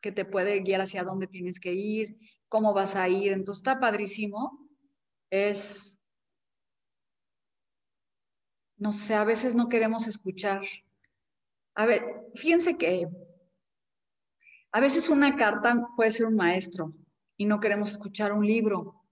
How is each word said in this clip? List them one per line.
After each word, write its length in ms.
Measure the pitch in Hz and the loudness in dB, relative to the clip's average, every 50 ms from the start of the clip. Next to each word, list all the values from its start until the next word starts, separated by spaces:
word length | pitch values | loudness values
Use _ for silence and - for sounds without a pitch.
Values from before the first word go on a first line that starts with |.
que 100 | - 214 | -8 -6
te 140 | 190 202 190 | -6 -6 -6
puede 340 | 190 196 196 180 202 208 196 | -4 -2 -2 0 0 0 -2
guiar 200 | 190 185 190 190 | 0 0 0 0
hacia 220 | 190 196 - 196 180 | 0 -4 -4 -6 -6
dónde 240 | 185 190 190 190 185 | -4 -4 -6 -6 -8
tienes 320 | 190 185 180 180 180 - | -8 -10 -8 -8 -8 -8
que 140 | - 185 180 | -6 -6 -4
ir, 440 | 190 202 214 214 220 220 214 214 _ - _ _ _ _ _ | -4 -4 -4 -2 -4 -4 -6 -8 _ -20 _ _ _ _ _
cómo 240 | - 220 214 214 202 | -2 2 2 2 2
vas 220 | 196 190 190 - | 2 0 0 0
a 120 | 202 190 180 | 0 0 2
ir. 240 | 180 196 196 202 | 2 2 2 0
Entonces 300 | 196 190 190 196 202 196 | -2 -2 -4 -6 -8 -6
está 180 | - 262 262 262 | -2 -2 0 2
padrísimo. 880 | 262 226 208 208 208 196 196 - 214 208 196 214 254 311 - - - _ _ _ _ _ _ _ _ _ _ _ _ _ | 0 0 0 0 -4 -6 -6 -6 -6 -6 -6 -6 -8 -8 -10 -14 -20 _ _ _ _ _ _ _ _ _ _ _ _ _
Es, 720 | - 196 202 208 208 202 - - - - - - - _ _ _ _ _ _ _ _ _ _ _ _ _ _ _ _ _ _ _ _ _ _ _ _ _ _ _ _ _ _ _ _ _ _ _ _ _ _ _ _ _ _ _ _ _ _ _ _ _ _ _ _ _ _ _ _ | -2 0 0 0 0 -2 -6 -6 -6 -8 -8 -10 -12 _ _ _ _ _ _ _ _ _ _ _ _ _ _ _ _ _ _ _ _ _ _ _ _ _ _ _ _ _ _ _ _ _ _ _ _ _ _ _ _ _ _ _ _ _ _ _ _ _ _ _ _ _ _ _ _
no 160 | _ 208 214 | _ -4 -2
sé, 220 | 208 - - - 220 | -2 -2 0 0 2
a 80 | 214 208 | 2 4
veces 320 | 208 226 226 240 254 233 | 2 2 0 0 0 2
no 140 | 240 240 233 | 2 0 2
queremos 380 | 240 233 220 220 226 226 226 226 | 2 0 2 2 0 -2 -4 -6
escuchar. 540 | 208 - _ 190 185 190 - 202 196 196 196 - - - _ _ _ _ _ _ _ _ _ _ _ _ _ _ _ _ _ _ _ | -6 -8 _ -10 -8 -4 -2 -2 -2 -2 -4 -10 -14 -16 _ _ _ _ _ _ _ _ _ _ _ _ _ _ _ _ _ _ _
A 120 | - 214 | 0 2
ver, 180 | 233 247 - - - - - - - - | 4 4 2 0 -4 -10 -12 -16 -18 -18
fíjense 420 | - - 311 339 349 339 349 330 - | -4 0 4 4 4 4 2 0 0
que 300 | - 160 180 180 170 165 - - - - - _ _ _ _ _ _ _ _ _ _ _ _ _ _ _ _ _ _ _ _ _ _ - - - _ _ - | 0 0 0 0 -2 -6 -8 -14 -18 -20 -20 _ _ _ _ _ _ _ _ _ _ _ _ _ _ _ _ _ _ _ _ _ _ -20 -20 -20 _ _ 0
a 60 | 214 | 2
veces 260 | 262 277 269 339 320 - | 4 4 4 2 4 4
una 300 | 311 277 285 277 277 285 | 4 6 6 4 4 4
carta 500 | 233 208 208 214 - 240 240 240 233 - - | 2 2 2 2 2 2 2 2 0 -2 0
puede 160 | - 226 220 | 2 2 2
ser 140 | 214 220 226 | 4 2 2
un 100 | 226 220 | 2 2
maestro 580 | 214 185 170 180 190 185 - - 185 165 160 160 - - _ _ _ _ _ _ _ | 2 4 4 2 2 -2 -4 -6 -8 -8 -8 -8 -14 -20 _ _ _ _ _ _ _
y 80 | 202 | 0
no 160 | 208 214 208 | 2 2 2
queremos 300 | 214 214 202 208 208 208 | 2 0 0 0 -2 -4
escuchar 420 | - - - 196 196 - 214 202 208 | -4 -8 -10 -14 -6 -2 -2 0 2
un 120 | 208 208 | 2 2
libro 600 | 208 220 233 214 214 196 180 165 190 - _ _ _ | 4 4 4 2 2 0 -2 -4 -8 -16 _ _ _